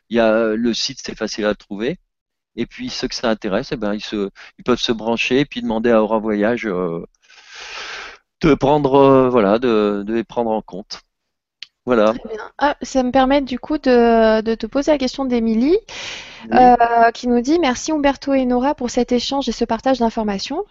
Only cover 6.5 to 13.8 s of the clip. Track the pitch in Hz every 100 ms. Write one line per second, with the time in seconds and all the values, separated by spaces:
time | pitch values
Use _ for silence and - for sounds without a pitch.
6.5 | 120 110 90 90 82 87 _ _ - -
7.5 | - - - - - - - _ - 160
8.5 | 139 135 151 139 139 139 135 127 123 98
9.5 | 110 127 107 104 101 101 113 110 - 113
10.5 | 110 - 92 - - _ _ _ _ _
11.5 | _ - _ 123 120 107 117 - - -
12.5 | - 294 - - 262 247 269 262 285 262
13.5 | 254 - 302